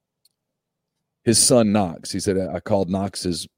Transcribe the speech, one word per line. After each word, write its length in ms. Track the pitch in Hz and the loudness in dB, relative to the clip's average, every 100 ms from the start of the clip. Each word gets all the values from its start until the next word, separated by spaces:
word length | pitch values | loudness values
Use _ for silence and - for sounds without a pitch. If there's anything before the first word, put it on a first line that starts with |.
| _ _ _ _ _ _ _ _ _ _ _ _ | _ _ _ _ _ _ _ _ _ _ _ _
his 140 | - 110 | 0 2
son 340 | - 117 110 | 4 4 4
Knox. 400 | 104 92 78 - | 2 0 -6 -10
He 80 | 95 | -6
said, 180 | 104 95 | -2 -2
"I 220 | 90 87 | -2 -6
called 280 | - 101 90 | -2 -2 0
Knox's 600 | 95 98 - 92 85 - | -2 -4 -6 -6 -6 -8